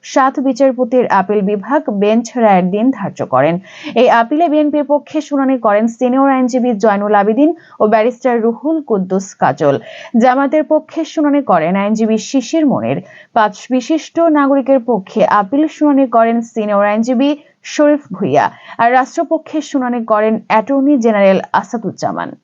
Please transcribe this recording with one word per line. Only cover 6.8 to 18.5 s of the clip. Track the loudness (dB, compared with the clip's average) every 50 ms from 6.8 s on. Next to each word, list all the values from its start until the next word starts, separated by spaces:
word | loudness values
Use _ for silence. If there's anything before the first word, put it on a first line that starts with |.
| 0
জয়নুল | 0 0 0 0 0 2
আবেদিন | 2 2 2 2 2 2 2 0 -4 -12 -20 -4 _
ও | 0
ব্যারিস্টার | 2 2 2 2 0 -2 -2 -2 -2 0 0
রুহুল | 0 -2 -4 -2 -4 -2 -2 -2
কুদ্দুস | -2 -2 -2 -2 -2 -2 -4 -4 -4 -6 -6 _
কাজল। | -2 -2 0 0 0 0 0 0 -6 -12 -20 -20 -18 -2 0
জামাতের | 2 2 4 2 2 0 0 0 0 0 2
পক্ষে | 0 -2 -2 -4 -8 -8 -8
শুনানি | -6 -4 -2 0 0 0 0 0 0
করেন | 0 0 2 0 -2
আইনজীবী | -2 0 -2 0 0 0 0 0 -2 -4
শিশির | -2 -4 -4 -4 -2 -2 0 0
মনির। | 0 0 0 -2 -4 -4 -4 -6 -12 -20 -20 -20 _ _
পাঁচ | 0 0 0 -2 -8 -8 -4
বিশিষ্ট | -4 -4 -2 -2 -4 -4 -4 -6 _ 0 2 2 4
নাগরিকের | 2 4 4 2 2 2 2 2 2 2 0
পক্ষে | -2 -2 -4 -6 0 0 2 2 2 0
আপিল | 0 0 0 0 0
শুনানি | -2 -2 0 0 2 4 2 2 2 2
করেন | 2 2 2 0 -2 -4 -6
সিনিয়র | _ -6 -4 0 0 2 2 2
আইনজীবী | 0 0 0 0 0 0 0 0 0 -4 -8 _ _ _ _
শরীফ | -10 -2 2 2 2 2 0 -2 -10
ভুইয়া। | -10 -6 -4 0 2 2 0 0